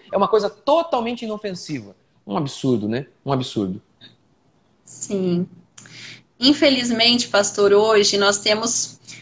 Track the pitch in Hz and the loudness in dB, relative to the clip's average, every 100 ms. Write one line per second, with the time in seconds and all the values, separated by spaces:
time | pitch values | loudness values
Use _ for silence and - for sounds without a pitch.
0 | - 196 196 214 202 - - 311 330 254 | -6 -2 2 2 0 -4 0 0 0 -2
1 | 226 240 226 208 208 175 - 143 101 - | -4 -6 -8 -10 -10 -10 -10 -10 -12 -20
2 | _ _ - 101 143 - 135 120 104 113 | _ _ -8 -4 -4 -2 0 0 0 -4
3 | 143 _ - 135 123 - 98 92 - _ | -8 _ -4 -4 -2 -4 -4 -6 -14 _
4 | - _ _ _ _ _ _ _ - - | -20 _ _ _ _ _ _ _ -20 -16
5 | - 202 185 175 185 - _ - - - | -8 -4 -2 -2 -4 -10 _ -20 -20 -20
6 | - - _ - 247 285 294 262 240 226 | -20 -20 _ -2 2 4 4 2 0 0
7 | 233 240 - 202 202 - 202 202 220 214 | 2 2 2 0 0 2 4 6 6 4
8 | 202 202 196 202 214 214 233 - - - | 4 2 2 2 0 0 -2 -4 -6 -10
9 | - - | -20 -20